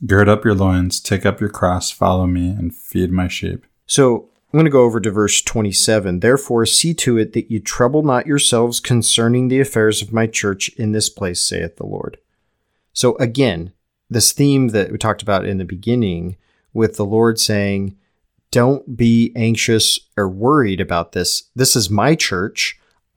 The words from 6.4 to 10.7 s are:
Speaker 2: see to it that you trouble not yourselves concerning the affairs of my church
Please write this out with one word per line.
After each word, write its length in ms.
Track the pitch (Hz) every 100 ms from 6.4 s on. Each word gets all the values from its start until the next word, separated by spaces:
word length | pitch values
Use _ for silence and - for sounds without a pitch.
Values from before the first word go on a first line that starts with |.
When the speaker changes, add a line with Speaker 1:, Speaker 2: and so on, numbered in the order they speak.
| - 120 113
Speaker 2:
see 280 | - 165 165
to 220 | 127 117
it 160 | 107
that 160 | 117 -
you 100 | 110
trouble 440 | - - 123 151
not 240 | 151 123 -
yourselves 520 | 143 - 117 120 117
concerning 680 | - 120 110 - 117 123 127
the 120 | 131
affairs 420 | 135 113 110 107
of 100 | 104
my 140 | 113 110
church 420 | - 101 98 -